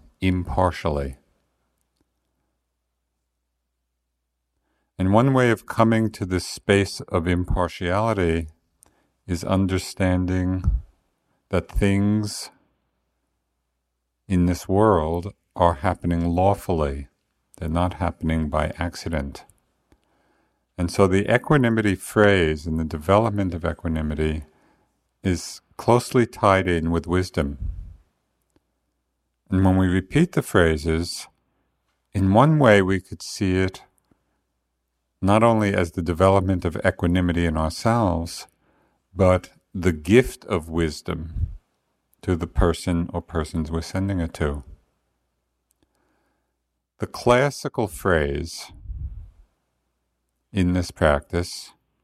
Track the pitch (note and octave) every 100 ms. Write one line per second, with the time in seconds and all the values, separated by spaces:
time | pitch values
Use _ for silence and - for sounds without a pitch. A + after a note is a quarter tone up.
0 | - _ F#2+ F#2 F2 - F2+ - E2 D2
1 | C#2 - _ _ _ _ _ _ _ _
2 | _ _ _ _ _ _ _ _ _ _
3 | _ _ _ _ _ _ _ _ _ _
4 | _ _ _ _ _ _ _ _ _ -
5 | F#2+ G#2+ C3+ C3 B2 A2 - - A2+ A2+
6 | A2 - F#2+ F2+ - - - G2+ G2 -
7 | - F#2+ E2 F2+ F2 - F2 - F2+ F#2+
8 | A2+ G2+ E2+ E2 D#2 - _ _ _ _
9 | _ _ - F2 - F#2+ F#2+ F#2 - -
10 | F#2 F2+ F2+ F#2 F2+ F#2 F2 - - _
11 | _ _ _ _ _ - - - G2+ G2
12 | G2+ G#2+ G#2 - - - _ _ _ _
13 | _ _ _ _ _ _ _ _ _ _
14 | _ _ - F#2 F2 E2+ - G2 A2 F2+
15 | D#2 E2+ F#2+ - _ - F2 D#2+ F#2+ E2+
16 | F2 E2+ E2+ F2 F#2+ G2+ - E2+ D2 C#2
17 | C#2+ _ _ _ _ _ E2 E2 F2+ -
18 | F2 - D#2+ D#2+ D2+ D2+ D2+ - E2+ -
19 | E2 D#2 C#2+ C2+ - _ _ _ _ _
20 | _ _ _ _ _ _ _ - F2 -
21 | G2 F#2+ G2+ A#2 - D3+ A#2+ A2+ G#2 F#2
22 | - A2+ G#2 G2 D#2+ D#2 E2 D#2+ D#2+ D#2
23 | D2+ G2+ A2+ G2+ F#2+ F2 D#2+ D2+ E2+ D#2+
24 | D#2 D2+ D#2 D#2 - _ _ _ _ _
25 | _ _ G2 E2+ - - _ - - A#2+
26 | - B2+ A2+ - G#2 F#2+ F2+ E2+ D#2+ E2+
27 | D#2 F2+ F2+ - C#2+ C#2 - - - -
28 | _ _ _ _ _ _ _ _ _ _
29 | _ _ _ _ _ F#2+ F#2 F#2+ F#2+ F#2
30 | F#2 C#3+ F3 - - G#2 E2 D#2 D2+ D#2+
31 | F2 - - _ _ _ _ _ _ _
32 | _ G2+ F#2+ G#2 D3 D#3 B2+ G2+ F#2 F#2+
33 | - G2 - - G2 F#2 F#2+ - - _
34 | _ _ _ _ _ _ _ _ _ _
35 | _ _ F#2+ G#2+ A#2 A2+ G#2 F#2+ E2+ -
36 | E2 E2+ F#2+ G2 F#2 F2+ F2 D#2+ F#2+ -
37 | F2 F2+ F2+ E2+ E2+ D#2+ D#2 - A2+ A#2
38 | G2+ E2+ E2+ - - _ _ _ _ _
39 | _ F2 F#2 F2+ - _ _ G2 F2 D2+
40 | D2+ A2+ B2 - - F2+ D#2+ E2 E2 D2
41 | - E2 E2 D#2 - - _ _ _ _
42 | _ _ - F2 E2+ - F2 E2 - E2+
43 | E2+ F2 - E2+ D#2 E2 D#2 E2 - F#2+
44 | G2 F#2+ E2 - D2+ C#2+ - - _ _
45 | _ _ _ _ _ _ _ _ _ _
46 | _ _ _ _ _ _ _ _ _ _
47 | - - A#2+ B2 C#3+ - - - G#2+ -
48 | G2 E2 C#2+ C#2+ E2 - - - - -
49 | - - - _ _ _ _ _ _ _
50 | _ _ _ _ _ G#2 F2+ F2+ E2+ -
51 | D#2+ D2 - F2 - - - _ _ _